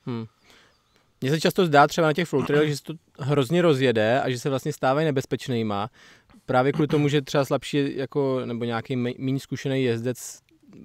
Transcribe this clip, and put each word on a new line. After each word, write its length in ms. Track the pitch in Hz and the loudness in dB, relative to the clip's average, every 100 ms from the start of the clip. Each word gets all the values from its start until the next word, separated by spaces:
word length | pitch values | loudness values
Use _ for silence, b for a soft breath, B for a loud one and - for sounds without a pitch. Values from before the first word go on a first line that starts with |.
| - | -10
Hmm. 200 | 117 113 b b b b b b b b _ | -8 -10 b b b b b b b b _
Mně 100 | 131 | -4
se 80 | 156 | 0
často 260 | 180 - 180 | 0 0 4
zdá 220 | 143 147 | 6 6
třeba 200 | - 156 | 4 0
na 60 | |
těch 140 | 151 170 | 0 0
flow 140 | 139 120 | -2 0
trailech, 240 | 147 151 | 2 2
že 80 | 143 | -2
se 60 | |
to 100 | - 160 _ - | -8 -14 _ -8
hrozně 420 | 135 143 127 170 | 0 0 2 4
rozjede 600 | 175 131 131 113 107 131 | 4 4 2 2 2 2
a 80 | 131 | 0
že 100 | 123 | -4
se 100 | 147 | -4
vlastně 240 | 131 151 | -4 -4
stávají 320 | 147 135 139 160 | -2 0 2 2
nebezpečnýma. 840 | 135 - 135 - 117 110 101 110 B B B B - - | 0 -2 -4 -2 -2 -2 -2 -6 B B B B -12 0
Právě 260 | 127 135 | 2 2
kvůli 160 | 151 147 | 2 0
tomu, 200 | 151 147 | 2 2
že 140 | 147 | 0
třeba 240 | 135 151 135 | 0 -2 0
slabší 520 | 139 - 147 139 - | -2 -2 -2 -2 -4
jako, 440 | 139 147 135 131 117 | -6 -2 -2 -2 -4
nebo 180 | 120 120 | -6 -4
nějaký 300 | 117 - 127 | -4 -4 -4
me-, 180 | 120 127 | -4 -4
míň 220 | 131 135 | -4 -4
zkušený 440 | - 135 139 135 | -6 -8 -4 0
jezdec 560 | 127 117 120 120 - - _ _ - - | 0 0 -4 -6 -10 -18 _ _ -20 -20